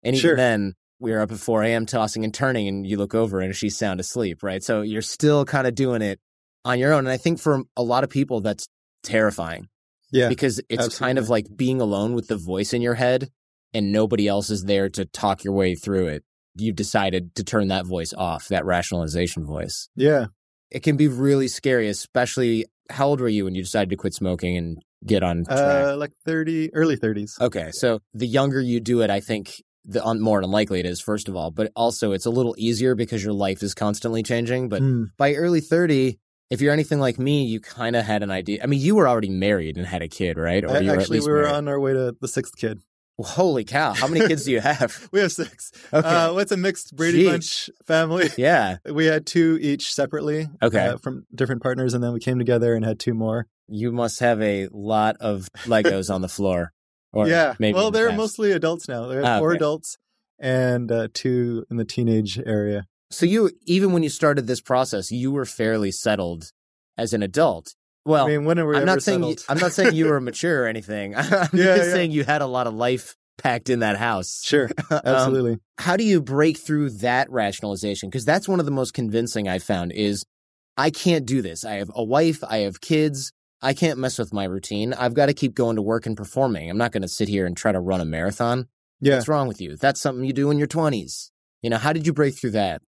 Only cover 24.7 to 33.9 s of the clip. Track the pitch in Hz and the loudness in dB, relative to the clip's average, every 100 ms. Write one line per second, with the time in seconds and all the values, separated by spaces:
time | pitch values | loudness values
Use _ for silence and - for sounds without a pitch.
24.7 | 80 _ _ 101 104 90 85 85 135 143 | -10 _ _ 0 2 2 -2 -2 2 2
25.7 | 143 139 143 147 _ - 160 156 160 156 | 2 0 -2 -6 _ -4 -2 -2 -2 -2
26.7 | 156 160 131 110 104 104 - 123 101 80 | 0 2 2 0 -2 -6 -2 -2 -2 -6
27.7 | - 127 110 _ 107 123 127 139 135 123 | 0 0 0 _ -6 0 2 2 0 0
28.7 | 120 113 120 110 101 - 110 98 - _ | -2 2 2 4 0 -2 -6 -6 -18 _
29.7 | _ - 117 110 113 110 104 95 104 107 | _ -6 -2 0 0 2 2 2 2 2
30.7 | 92 90 87 - 107 - 92 80 80 107 | 0 -2 -6 -4 -4 -4 -6 -6 -2 -4
31.7 | - 117 117 110 98 117 117 120 113 110 | 0 0 2 -2 0 0 0 0 0 -2
32.7 | 113 127 120 117 113 101 101 101 95 101 | 2 2 2 -2 -2 -4 -2 -2 -2 -6
33.7 | - 104 | -2 -2